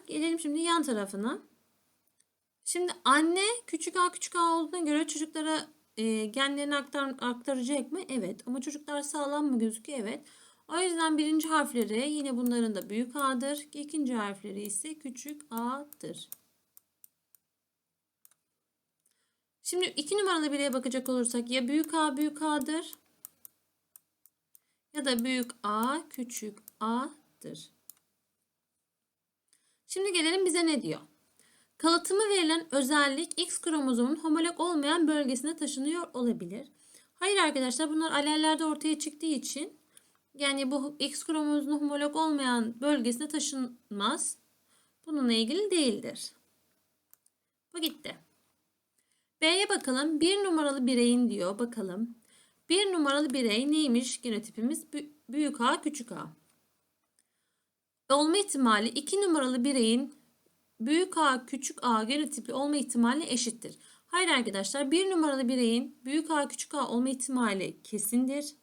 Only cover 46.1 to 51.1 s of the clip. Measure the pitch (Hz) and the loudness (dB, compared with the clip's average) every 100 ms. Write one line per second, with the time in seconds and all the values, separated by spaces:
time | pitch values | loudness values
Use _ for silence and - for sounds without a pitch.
46.1 | - - - _ _ _ _ _ _ _ | -10 -12 -16 _ _ _ _ _ _ _
47.1 | _ _ _ _ _ _ 349 330 - - | _ _ _ _ _ _ -4 -4 -4 -12
48.1 | - _ _ _ _ _ _ _ _ _ | -14 _ _ _ _ _ _ _ _ _
49.1 | _ _ _ 320 359 415 392 262 254 302 | _ _ _ 2 4 2 0 0 0 0
50.1 | 302 339 403 392 320 285 277 247 240 240 | 2 4 4 2 2 2 0 2 4 6